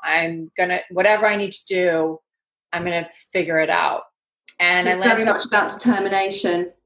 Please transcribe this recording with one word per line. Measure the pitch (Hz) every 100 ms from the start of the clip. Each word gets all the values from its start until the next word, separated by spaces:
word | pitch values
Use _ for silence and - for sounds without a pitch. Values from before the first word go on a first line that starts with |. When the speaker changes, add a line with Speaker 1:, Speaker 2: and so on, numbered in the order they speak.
Speaker 1:
I'm | 156 160 165 165 160 -
gonna, | 180 180 -
whatever | 180 196 214 214
I | 208
need | 196
to | - -
do, | 185 180 165 160 160 _ _ _ _ -
I'm | 170
gonna | 175 170 160 - -
figure | 185 170 160
it | 160
out." | 87 147 - - _ _ _ - -
And | 175 180 180
I |
Speaker 2:
It's | 185
very | 233
Speaker 1:
landed | 220 220
up | 202
Speaker 2:
much | -
about | 208 -
determination. | - 240 202 196 196 196 196 185 175 180 -